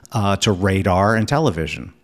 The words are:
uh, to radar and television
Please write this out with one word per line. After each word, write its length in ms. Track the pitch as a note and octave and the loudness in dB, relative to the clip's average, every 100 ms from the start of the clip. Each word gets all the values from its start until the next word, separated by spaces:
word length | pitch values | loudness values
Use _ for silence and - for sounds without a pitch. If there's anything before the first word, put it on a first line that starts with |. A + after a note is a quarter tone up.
| - | -8
uh, 240 | A2+ G2+ G2 | -4 -2 0
to 140 | A2+ | 0
radar 640 | F2+ G2 F#2+ F#2+ F2+ G2+ A2 | 0 0 2 2 2 2 2
and 100 | A2 | 0
television 680 | C#3+ D3+ E2 D2 - - - | 0 0 -2 -6 -8 -14 -18